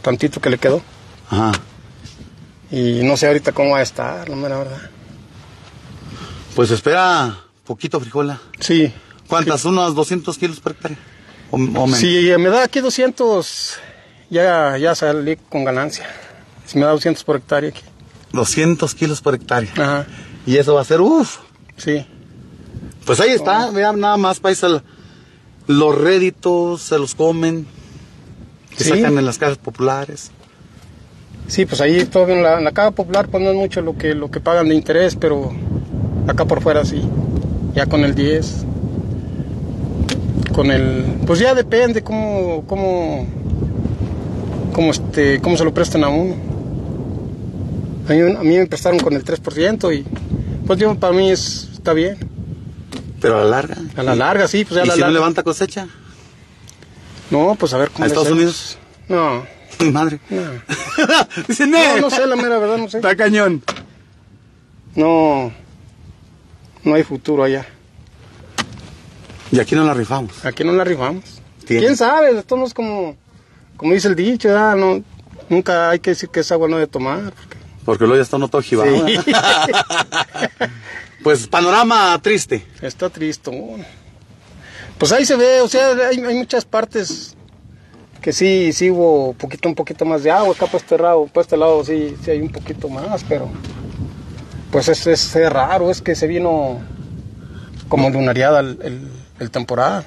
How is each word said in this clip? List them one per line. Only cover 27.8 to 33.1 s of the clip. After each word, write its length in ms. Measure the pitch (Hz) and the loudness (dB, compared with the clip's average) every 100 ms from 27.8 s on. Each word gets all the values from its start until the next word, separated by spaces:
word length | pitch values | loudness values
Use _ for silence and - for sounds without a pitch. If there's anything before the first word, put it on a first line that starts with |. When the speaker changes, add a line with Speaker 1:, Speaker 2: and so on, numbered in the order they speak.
| - - - - - - - - - - | -20 -20 -20 -20 -20 -20 -20 -20 -18 -4
Speaker 2:
que 60 | |
Speaker 1:
Sí. 60 | 156 | 0
Speaker 2:
sacan 280 | 190 233 143 | 2 4 2
en 80 | |
las 120 | 131 113 | 0 0
casas 200 | 147 135 | -2 -2
populares. 720 | - 117 127 135 143 147 - - - _ - - - - - - - - - | -10 -2 -2 0 -6 -14 -18 -20 -20 _ -20 -20 -20 -20 -20 -20 -20 -18 -6
Speaker 1:
Sí, 180 | - | -2
pues 160 | 185 147 | -2 2
ahí 240 | 147 175 | 2 2
todo 220 | 175 190 180 | 2 4 4
en 140 | 180 | 4
la, 140 | 170 165 | 4 4
en 40 | |
la 80 | 151 | 2
caja 200 | 202 208 | 2 2
popular, 360 | 202 175 | 0 -2